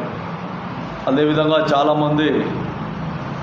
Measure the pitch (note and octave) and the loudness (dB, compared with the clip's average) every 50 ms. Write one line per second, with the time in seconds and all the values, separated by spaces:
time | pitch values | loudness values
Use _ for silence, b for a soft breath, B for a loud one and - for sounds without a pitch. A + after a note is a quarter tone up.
0 | - - - - - - - - - - - - - - - - - - - - | -4 -6 -6 -8 -8 -8 -8 -8 -8 -8 -8 -8 -8 -8 -8 -8 -8 -8 -8 -4
1 | - - C3+ C#3 D3+ D3+ D3+ D3+ D#3 D3+ D#3 D#3 D3+ D3+ D3+ C#3+ C#3+ D3+ D3+ D3+ | 0 2 2 4 4 4 4 4 4 4 4 4 4 4 4 4 4 4 4 4
2 | D3+ D3 D3+ D3+ D#3 D3 B2+ A2+ G#2+ - - - - - - - - - - - | 2 2 2 4 2 2 2 2 0 -2 -4 -4 -4 -6 -6 -6 -8 -8 -8 -6
3 | - - - - - - - - | -6 -6 -6 -6 -8 -8 -8 -6